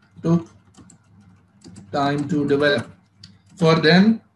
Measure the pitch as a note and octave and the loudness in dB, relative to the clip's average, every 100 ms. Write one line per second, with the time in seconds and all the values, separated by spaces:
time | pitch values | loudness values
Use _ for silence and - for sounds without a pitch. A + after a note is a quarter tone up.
0 | _ - E3 E3+ - _ _ - - _ | _ -10 -2 -2 -4 _ _ -20 -20 _
1 | _ _ _ _ _ _ - - - D3 | _ _ _ _ _ _ -20 -20 -12 -6
2 | C#3 C#3+ C#3+ D3+ C3 C#3 D3 C3+ - - | -4 -4 -4 -4 -2 0 0 -2 -6 -18
3 | _ _ - _ _ - D#3+ D#3+ D3+ F3 | _ _ -20 _ _ -2 0 2 4 4
4 | G#3+ A3+ - | 4 0 -6